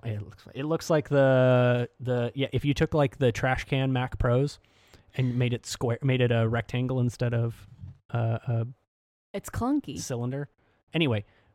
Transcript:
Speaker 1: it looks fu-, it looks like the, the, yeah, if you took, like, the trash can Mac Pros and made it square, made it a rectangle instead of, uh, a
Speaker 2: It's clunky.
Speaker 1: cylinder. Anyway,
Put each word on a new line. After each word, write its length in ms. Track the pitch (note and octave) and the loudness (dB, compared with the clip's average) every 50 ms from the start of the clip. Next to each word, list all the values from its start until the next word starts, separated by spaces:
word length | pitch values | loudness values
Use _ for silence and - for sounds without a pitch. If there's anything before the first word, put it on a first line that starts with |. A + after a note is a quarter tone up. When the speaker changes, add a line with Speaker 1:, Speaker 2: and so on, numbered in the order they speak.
| - | -8
Speaker 1:
it 160 | A#2 G#2+ G#2 - | -8 -8 -8 -10
looks 200 | - - - - | -12 -16 -20 -20
fu-, 80 | - - | -14 -10
it 80 | B2+ C#3+ | -8 -4
looks 260 | D3+ E3 D#3+ - - | -2 -4 -2 0 2
like 200 | E3 D3+ - - | 2 2 2 2
the, 800 | C#3+ C#3 C3+ C3+ C3 B2+ B2+ B2+ B2+ B2 B2 B2 B2 B2 A#2+ - _ - | 4 4 6 6 6 6 6 6 6 6 4 4 2 2 0 -4 _ -8
the, 320 | B2 B2+ B2 B2 A#2+ A#2+ - | -4 -2 -2 -2 -2 -2 -2
yeah, 140 | C#3 C3+ - - | -4 -4 -2 -2
if 100 | B2 - | 0 0
you 100 | C#3+ C3+ | 0 0
took, 200 | - D#3+ - - | 0 0 0 2
like, 240 | D3+ C#3+ B2 - | 2 0 0 0
the 160 | - C3+ A#2+ A2 | 0 0 2 2
trash 320 | - - B2+ C3 - - | 0 0 -2 -2 -2 -4
can 260 | - C#3+ C3 C3+ C3+ | -2 -2 -2 0 0
Mac 260 | C3 B2 B2+ B2 - | 0 -2 -2 -4 -4
Pros 420 | - - B2 A#2+ B2+ C#3+ C#3+ - - _ _ _ _ _ _ - - _ _ - | -2 0 2 2 2 0 -2 -4 -10 _ _ _ _ _ _ -20 -20 _ _ -4
and 240 | - B2+ B2 A#2+ | -2 -2 0 0
made 140 | B2 B2 A#2+ A#2+ | 0 0 0 -2
it 120 | A2+ - | -4 -6
square, 340 | - - - C3+ A#2 A#2 - | -10 -8 -4 -2 -2 -2 0
made 200 | C#3+ C3+ C3 B2+ | 0 0 2 4
it 100 | B2 A#2+ | 4 2
a 160 | A#2 A#2 A2+ | 4 2 2
rectangle 540 | A2+ A#2 A#2 - - - B2 B2+ B2+ C3 B2+ | 2 0 -2 -4 -4 -4 -4 -2 -2 0 0
instead 320 | B2 A#2+ - - B2 A#2+ A#2+ | 0 0 0 -2 -2 -2 0
of, 340 | A#2 A#2+ A#2 A2 - - - - - - - - - _ - | -2 -2 -2 -4 -10 -16 -20 -20 -18 -18 -18 -18 -20 _ -6
uh, 280 | - A#2 A2+ A2 A2+ A2+ - | -4 -2 -2 -2 -2 -2 -2
a 200 | B2+ A#2 A2+ A#2 B2+ - _ _ _ _ _ _ _ _ _ _ _ - | -2 -2 -2 -2 -4 -8 _ _ _ _ _ _ _ _ _ _ _ -12
Speaker 2:
It's 160 | G3 - - | -12 -10 -10
clunky. 500 | - - A#3 C4 D4 C#4+ - D#3 - C3 | -6 -4 -2 0 0 -2 -2 -6 -8 -10
Speaker 1:
cylinder. 480 | - - B2+ A#2 A#2+ B2+ C3+ C#3 C#3+ - _ _ _ _ _ _ _ _ - | -8 -6 -6 -4 -4 -4 -4 -6 -8 -10 _ _ _ _ _ _ _ _ -2
Anyway, 320 | E3 E3 C3 A2 G#2 - - _ _ _ _ _ | 0 0 2 0 -2 -4 -8 _ _ _ _ _